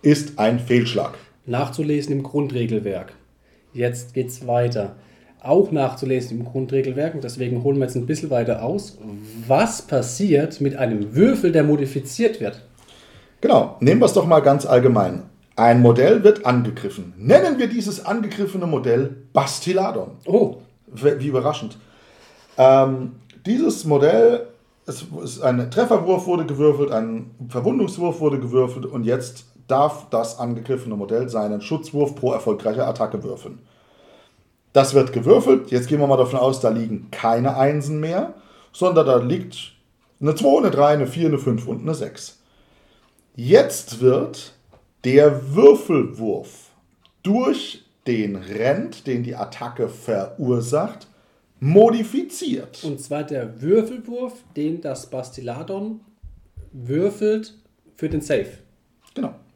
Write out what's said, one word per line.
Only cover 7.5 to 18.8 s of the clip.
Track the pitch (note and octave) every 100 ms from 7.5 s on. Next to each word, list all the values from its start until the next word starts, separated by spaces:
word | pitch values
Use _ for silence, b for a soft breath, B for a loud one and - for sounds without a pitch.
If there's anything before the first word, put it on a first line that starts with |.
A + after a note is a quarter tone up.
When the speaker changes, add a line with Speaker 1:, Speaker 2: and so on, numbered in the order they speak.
| B2 C3
Speaker 2:
holen | C#3
wir | B2+
jetzt | B2+
ein | A#2+
bisschen | D3+ D#3
weiter | B2+ A#2 -
aus, | B2+ G3 - - A2 G2+ G#2+ A2+ A#2
was | C3+ A3+ -
passiert | - C#3 A#2 - G3+ C#3+ D#3+ -
mit | C#3 -
einem | B2 A2 G2+ B2
Würfel, | A3+ C4+ F3+
der | D#3+ D3
modifiziert | D3 C3+ D3 - - A#3 G#3+
wird. | G#2 - - _ b b b b b b
Speaker 1:
Genau, | - F3+ - -
nehmen | B2 G3+
wir's | A3
doch | G3 E3
mal | D#3+
ganz | C#3+ C#3 -
allgemein. | B2+ B2 A2+ F#2+ F2 - _ _ -
Ein | A#2 A#2+
Modell | A#2+ A#2 D3 A3+
wird | G3+ G#3+ B2
angegriffen. | B2 A#2 F#2+ G2+ G2+ F2+ F2+
Nennen | A2+ C#4+ F#4 B3+
wir | A3+
dieses | A#3 G3+ F#3 -
angegriffene | A3+ G3+ - G3 F#3+ F3
Modell | D3